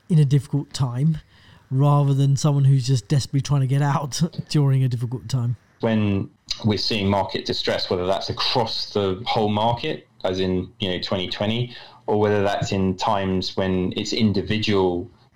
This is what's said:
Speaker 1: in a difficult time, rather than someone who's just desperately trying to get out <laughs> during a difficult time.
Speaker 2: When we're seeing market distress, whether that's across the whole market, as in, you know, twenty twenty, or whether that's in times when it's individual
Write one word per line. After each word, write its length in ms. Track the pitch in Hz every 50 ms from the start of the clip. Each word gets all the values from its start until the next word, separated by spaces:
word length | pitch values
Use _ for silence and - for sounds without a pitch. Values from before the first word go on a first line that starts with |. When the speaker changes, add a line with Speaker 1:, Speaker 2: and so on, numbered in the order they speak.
| _ -
Speaker 1:
in 80 | 185
a 80 | 151 151
difficult 480 | 131 143 139 - - - 139 143 - -
time, 460 | - 139 123 120 127 143 160 156 151 - _ _ _ - - - - _ -
rather 460 | 131 131 143 143 143 143 143 139 139
than 200 | 135 139 139 139
someone 280 | 131 - 156 143 143 139
who's 240 | 135 139 135 120
just 200 | 123 135 123 -
desperately 340 | - 156 139 - - - 139
trying 200 | 127 - 147 143
to 60 | 131
get 160 | 123 135 139 147
out 360 | 143 139 165 147 135 - - 165 170 -
<laughs> 140 | - - -
during 340 | - 156 143 135 131 131 131
a 40 |
difficult 420 | 131 123 117 127 113 131 113 101 110
time. 280 | - 127 120 120 117 - _ _ _ -
Speaker 2:
When 500 | - 113 110 107 107 101 98 98 101 - _ _ _ - - - -
we're 140 | 107 104 95
seeing 300 | - - 120 104 98 98
market 360 | 101 98 92 - - - -
distress, 460 | - 120 - - - 107 - - -
whether 160 | 101 90 90
that's 220 | 92 95 - - -
across 640 | - - - - - 131 113 107 - - - - -
the 280 | 104 101 95 92 95 117
whole 240 | - - 117 107 104
market, 580 | 107 107 110 117 120 120 - 156 - - - _ _ - -
as 160 | 95 92 92
in, 320 | 95 92 92 92 90 - - -
you 100 | 101 95
know, 100 | 90 87
twenty 300 | - - 107 95 90 85
twenty, 460 | - - 104 104 113 120 123 123 - - - - - - -
or 120 | - 110 104
whether 220 | 104 104 104 104
that's 300 | 98 101 101 - - -
in 240 | 104 98 95 95 90
times 600 | 92 - 113 107 98 95 95 95 92 90 - -
when 380 | - 95 95 92 92 90 92 -
it's 180 | - 107 - -
individual 1000 | - 113 110 95 101 87 - 107 110 107 110 104 98 92 90 87 87 92 - - _ _ _ _